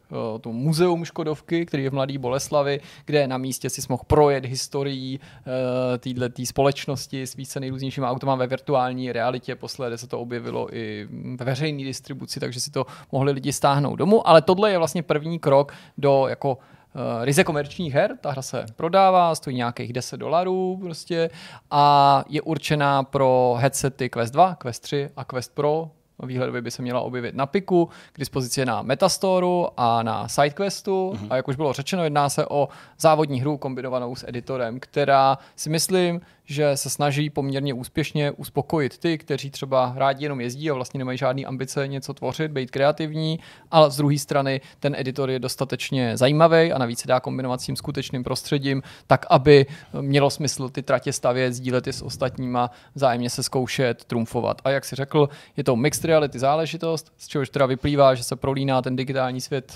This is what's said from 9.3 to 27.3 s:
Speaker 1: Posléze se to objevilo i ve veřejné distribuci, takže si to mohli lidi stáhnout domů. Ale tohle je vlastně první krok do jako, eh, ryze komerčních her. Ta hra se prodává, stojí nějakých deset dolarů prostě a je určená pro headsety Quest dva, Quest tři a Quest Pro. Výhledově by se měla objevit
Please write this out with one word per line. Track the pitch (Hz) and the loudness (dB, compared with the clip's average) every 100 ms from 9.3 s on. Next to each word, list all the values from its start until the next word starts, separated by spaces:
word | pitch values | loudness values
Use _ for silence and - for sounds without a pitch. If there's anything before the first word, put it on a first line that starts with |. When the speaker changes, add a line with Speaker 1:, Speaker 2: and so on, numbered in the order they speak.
| 127 - 123 | -2 -6 -10
Speaker 1:
Posléze | 117 - 123 117 | -10 -8 -8 -8
se | 120 | -8
to | 120 | -8
objevilo | 120 120 120 120 117 117 | -6 -8 -6 -6 -6 -8
i | 110 107 104 120 127 127 | -8 -10 -12 -12 -10 -8
ve | 123 | -6
veřejné | 127 156 143 135 | -4 -4 -6 -8
distribuci, | 127 - 135 127 139 | -10 -12 -12 -12 -8
takže | 139 123 | -8 -6
si | 147 | -6
to | 139 127 - - | -6 -6 -8 -8
mohli | 135 139 | -2 0
lidi | 139 135 | -2 -4
stáhnout | 120 147 143 135 113 | 0 2 2 0 0
domů. | 165 220 - | 4 4 8
Ale | 165 | 8
tohle | 175 185 214 | 8 4 2
je | 185 | 2
vlastně | 160 180 | 0 -2
první | 147 151 156 170 | -2 -2 -2 -4
krok | 156 135 143 - - - | 4 4 4 -2 -18 -2
do | 139 135 131 | 2 4 2
jako, | 117 143 123 - - _ 143 | 0 -4 -4 -8 -20 _ -8
eh, | 123 120 123 | -6 -2 0
ryze | 143 180 | 2 2
komerčních | 147 147 - 165 139 | 0 -4 -6 -2 0
her. | 202 254 | 0 0
Ta | 147 | -8
hra | 131 | -8
se | 127 127 113 - | -8 -8 -8 -6
prodává, | 165 190 190 185 170 156 | 0 4 6 6 4 2
stojí | - 127 | -4 -4
nějakých | 120 117 117 | -4 -4 -8
deset | 123 - - | -8 -8 -8
dolarů | 120 160 185 185 185 185 | -2 -2 0 -2 -2 -6
prostě | 180 160 - 170 165 - - - - | -8 -12 -6 -2 -2 -4 -20 -20 -2
a | 147 147 143 139 139 - | 4 6 8 8 6 2
je | 147 | -4
určená | - 156 - 151 143 139 | -2 -4 0 0 2 2
pro | 131 139 131 127 127 120 | 0 2 4 4 4 2
headsety | 131 - 139 - 127 | 0 0 -4 -2 -4
Quest | 120 117 | -2 0
dva, | 139 185 170 | 4 4 2
Quest | 127 110 | -8 -10
tři | - 147 139 - | -6 -4 -4 -10
a | - | -10
Quest | 127 120 - | -8 -8 -2
Pro. | 147 156 160 - _ - 127 | 0 0 -4 -12 _ -14 -8
Výhledově | 127 127 123 | -4 -4 -4
by | 120 | -8
se | - | -8
měla | 123 123 | -4 -4
objevit | - 123 117 | -4 -6 -6